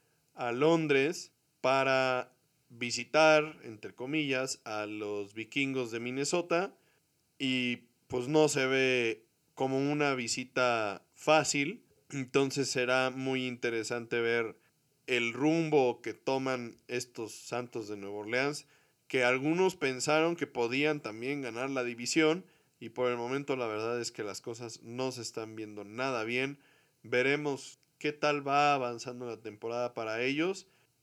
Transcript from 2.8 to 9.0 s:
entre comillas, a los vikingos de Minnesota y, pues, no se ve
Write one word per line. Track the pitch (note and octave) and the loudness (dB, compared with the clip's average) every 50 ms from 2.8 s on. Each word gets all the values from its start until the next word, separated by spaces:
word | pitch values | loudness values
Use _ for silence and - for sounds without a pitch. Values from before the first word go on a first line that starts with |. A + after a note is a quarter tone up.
| B2 A#2+ A2+ A#2+ A#2+ - - D#3 D#3+ D#3 D#3 D3+ D3+ D#3 D3+ - | -6 -4 -4 -6 -6 2 6 8 8 8 8 6 4 0 -8 -14
entre | - A#2+ A2 G#2+ - G2 - | -16 -16 -14 -12 -14 -14 -12
comillas, | - B2 C3 D3+ D#3 D3+ C#3 C3 B2+ C3 B2+ - - - | -10 -8 -4 -2 -2 0 0 0 -2 -2 -4 -6 -10 -10
a | A#2 A2 G#2+ G#2+ | -8 -6 -6 -6
los | G#2 G#2+ G#2+ G#2+ G#2 G#2 G#2 G2+ G2+ G#2+ | -6 -6 -6 -6 -4 -4 -6 -6 -8 -10
vikingos | A2+ G#2+ - - C#3+ C#3 C3+ C3 C3 B2 A2+ | -12 -10 -6 -2 -2 -2 -2 -2 -4 -4 -4
de | A2+ A2+ | -6 -6
Minnesota | A#2 B2 B2+ C3+ C#3+ C#3+ - F3 E3+ F3 E3+ E3+ F#3+ C4 - _ _ _ _ _ _ _ _ _ _ _ _ - | -6 -6 -4 -4 -2 -2 -2 -2 0 0 0 0 0 -2 -8 _ _ _ _ _ _ _ _ _ _ _ _ -6
y, | C3+ C3 C3 B2+ B2 B2 A#2+ A#2+ - _ _ _ _ - | -4 -2 -2 0 -2 -2 -4 -6 -10 _ _ _ _ -6
pues, | C3 B2 B2 | -6 -4 -2
no | C3 D#3 D#3 D3+ D3 | 2 6 6 6 6
se | D3 C#3 C3 | 4 2 2
ve | C3 C3 C3+ C3 C3 B2+ B2 | 2 4 4 4 4 4 2